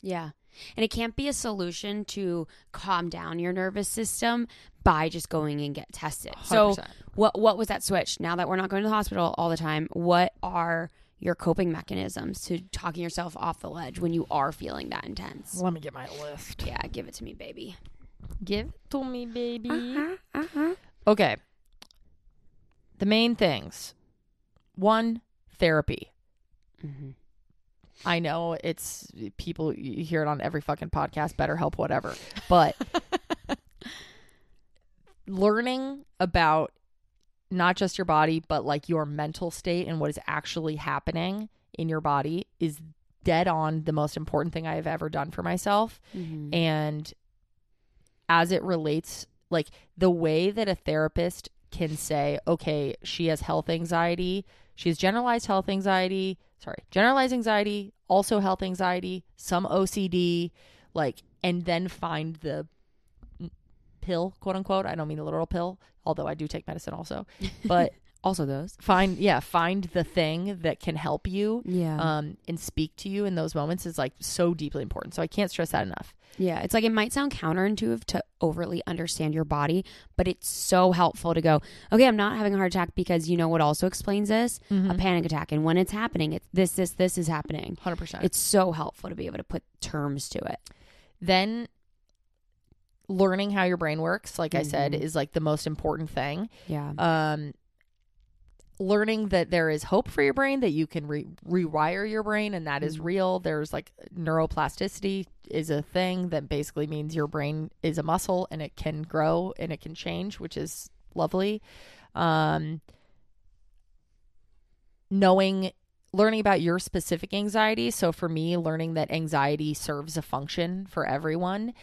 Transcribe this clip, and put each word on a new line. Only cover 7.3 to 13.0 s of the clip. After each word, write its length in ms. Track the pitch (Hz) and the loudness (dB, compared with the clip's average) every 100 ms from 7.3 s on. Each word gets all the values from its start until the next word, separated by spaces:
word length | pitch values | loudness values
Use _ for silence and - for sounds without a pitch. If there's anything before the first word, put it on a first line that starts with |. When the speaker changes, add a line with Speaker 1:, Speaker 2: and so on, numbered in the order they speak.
| - | 6
Speaker 1:
what 180 | 220 196 | 4 4
was 120 | 220 | 2
that 140 | 196 | -2
switch? 360 | - 190 - - | 0 0 0 -2
Now 160 | 170 175 | -2 0
that 140 | 170 | 0
we're 80 | 185 | 0
not 120 | 190 | 0
going 140 | 196 | 0
to 60 | 214 | 2
the 40 | |
hospital 400 | 214 196 202 170 - | 2 0 2 2 2
all 100 | 170 | 0
the 60 | 160 | 0
time, 320 | 160 151 160 | 0 -2 -2
what 400 | - 170 175 180 - | 0 4 6 4 0
are 480 | 180 180 170 165 165 - _ _ | -6 -2 0 -2 -4 -10 _ _
your 160 | 180 170 | -4 0
coping 360 | 170 - 180 | 2 2 2
mechanisms 680 | 160 - - 190 - - 190 | -2 -6 -6 -6 -6 -8 -8
to 180 | - 175 185 | -6 -8 -6
talking 280 | - 175 165 | -8 -8 -6